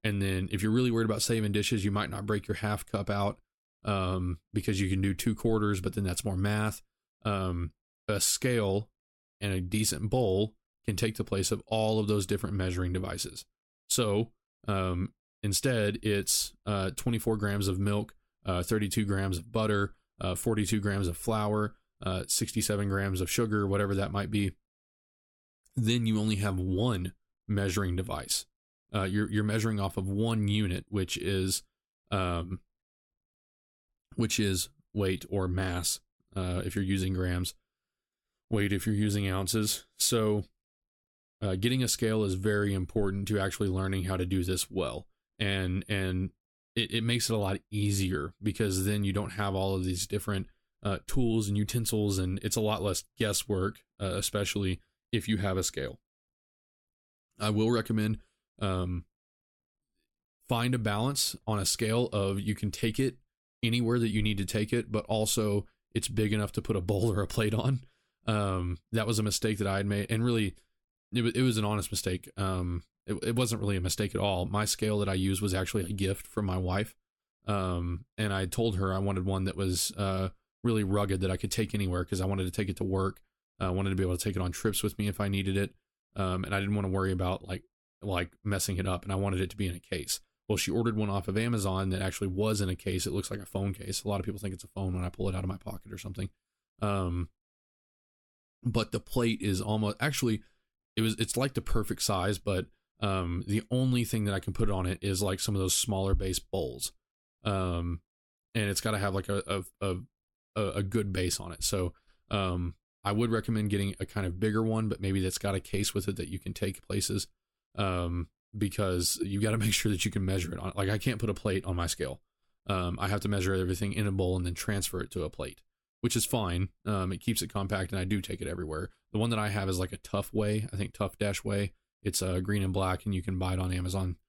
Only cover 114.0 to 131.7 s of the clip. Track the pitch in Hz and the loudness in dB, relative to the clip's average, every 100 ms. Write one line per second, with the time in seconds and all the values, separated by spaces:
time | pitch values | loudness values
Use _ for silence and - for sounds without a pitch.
114 | 95 107 95 87 110 107 113 110 110 - | -6 -2 -2 0 0 2 2 2 0 0
115 | 98 95 92 - 101 95 - 101 101 101 | 0 2 2 0 -2 -2 -2 -2 0 0
116 | 95 95 87 95 - 87 98 95 - 101 | -2 -4 -6 -6 -8 -4 -4 -4 -4 -2
117 | - 104 - _ _ _ _ - 98 90 | 0 -2 -4 _ _ _ _ -4 -2 0
118 | 87 87 85 _ _ 104 101 - 98 90 | -2 -2 -6 _ _ -2 -2 0 0 2
119 | 85 - 98 98 107 113 107 98 110 95 | 0 0 -2 0 0 2 2 2 2 0
120 | 110 - 95 95 85 87 95 - 95 104 | 0 0 0 0 -2 -6 -6 -2 0 0
121 | 135 110 117 98 110 95 - 87 85 - | 0 0 -2 0 0 0 0 -2 -2 -2
122 | 67 67 _ _ _ _ - 95 90 87 | -4 -6 _ _ _ _ -4 -2 0 -2
123 | 98 101 104 101 92 95 90 90 101 98 | -2 0 0 0 2 0 0 0 -2 0
124 | 101 95 90 92 87 85 - 101 92 92 | 0 2 0 0 -2 -4 -2 -2 -2 -4
125 | - - 78 - - - _ _ _ _ | -6 -4 -6 -6 -12 -12 _ _ _ _
126 | 120 117 - 120 98 87 95 _ - 104 | 0 0 2 0 0 0 -2 _ -4 -2
127 | 92 90 - 110 107 101 98 101 92 101 | -2 -2 -2 -2 -2 -4 -2 -2 -2 -2
128 | 92 101 - 92 - 90 78 78 95 _ | 0 -2 -2 -6 -6 -6 -6 -6 -8 _
129 | _ 107 117 113 104 101 95 90 92 98 | _ 0 2 2 0 0 0 0 -2 -4
130 | - 101 98 107 104 107 110 95 101 - | -4 -2 0 0 2 0 -2 -4 -6 -2
131 | 98 - 101 98 107 101 101 | -4 0 -2 -2 -2 -2 -2